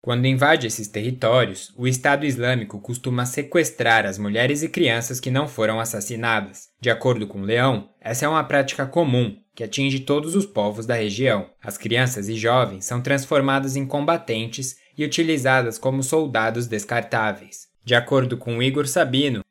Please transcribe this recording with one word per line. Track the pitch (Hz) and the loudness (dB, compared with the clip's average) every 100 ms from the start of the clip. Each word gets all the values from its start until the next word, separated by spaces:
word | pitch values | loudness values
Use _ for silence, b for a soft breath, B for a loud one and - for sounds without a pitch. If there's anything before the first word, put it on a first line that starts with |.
quando | - 120 131 | -2 2 2
invade | 131 - 160 | 4 4 4
esses | 120 - 104 | 2 -6 -8
territórios, | - 110 127 117 127 110 95 - - | -6 -6 0 2 4 2 -2 -14 -4
o | 123 | -2
Estado | 127 143 143 | 0 2 2
Islâmico | 151 117 120 123 107 104 | 0 0 0 0 -2 -10
costuma | - 120 - 123 123 | -10 -8 -4 -2 -2
sequestrar | 135 143 175 165 - 120 113 101 | -4 0 0 0 0 4 4 4
as | 95 | -2
mulheres | 104 107 127 147 | -2 0 2 0
e | 160 | -2
crianças | 170 156 117 - 123 | 0 2 2 -2 -6
que | 131 | -2
não | 131 147 | -2 -2
foram | 131 110 110 | 0 0 0
assassinadas. | 113 107 98 117 117 110 98 - - _ | -2 -6 -6 -4 0 0 -2 -14 -20 _
De | 120 | 0
acordo | 113 127 117 104 | 2 2 0 -2
com | 101 | -6
Leão, | 98 117 131 113 98 _ | 0 2 2 0 -4 _
essa | 110 120 151 | -8 -2 0
é | |
uma | 160 | 0
prática | 151 143 135 - 131 | 2 0 0 -2 -2
comum, | 165 160 123 117 101 _ - | 0 2 2 2 -4 _ -12
que | |
atinge | 110 117 135 135 | -8 -2 0 -2
todos | 131 147 156 190 | 0 0 0 -2
os | - | 0
povos | - 104 107 113 | 0 -2 -2 -2
da | |
região. | 120 107 101 131 107 90 _ | -2 -2 0 0 0 -4 _
As | - 101 | -14 -10
crianças | 113 117 127 123 101 | -2 2 2 0 -6
e | 113 | -2
jovens | 113 123 117 95 | 2 4 2 -2
são | - 123 | -6 -4
transformadas | 123 139 135 147 139 135 135 | 0 -2 2 2 2 0 0
em | 135 | -4
combatentes | 135 147 147 165 - 113 113 123 127 - b - | -4 -2 0 0 0 -4 -4 -8 -10 -12 b -6
e | |
utilizadas | 151 131 165 156 131 131 120 110 | -4 0 2 2 4 4 2 -2
como | 131 135 | -2 -2
soldados | 131 160 151 117 110 117 117 | 0 0 2 0 0 0 -2
descartáveis. | 110 101 120 113 120 107 101 - - - _ | -4 -2 -4 -2 0 0 -2 -12 -20 -20 _
De | - 120 | 2 2
acordo | 120 135 123 123 | 4 2 2 -2
com | 123 117 | -4 -2
Igor | 127 135 139 | 0 0 0
Sabino | - 147 131 143 110 - | 2 2 2 0 -2 -6